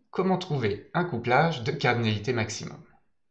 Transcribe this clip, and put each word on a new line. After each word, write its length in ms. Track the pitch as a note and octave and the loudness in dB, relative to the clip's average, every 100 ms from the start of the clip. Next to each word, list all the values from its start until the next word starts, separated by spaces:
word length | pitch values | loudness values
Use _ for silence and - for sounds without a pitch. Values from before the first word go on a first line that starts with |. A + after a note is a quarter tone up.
| _ | _
comment 260 | - F#3 F3+ | -2 0 0
trouver 540 | - C#3 A2 G2+ - | 0 -2 0 -2 -4
un 100 | E3 | -2
couplage 600 | F3 A#2 A#2+ B2+ E3 C#3+ | -2 -2 2 4 4 0
de 80 | A2 | -4
cardinalité 600 | - C3+ A#2 A2+ G#2+ - | 0 2 2 2 0 0
maximum ? 520 | A#2+ G#2+ - - - - _ _ _ _ | -2 -2 -6 -10 -14 -20 _ _ _ _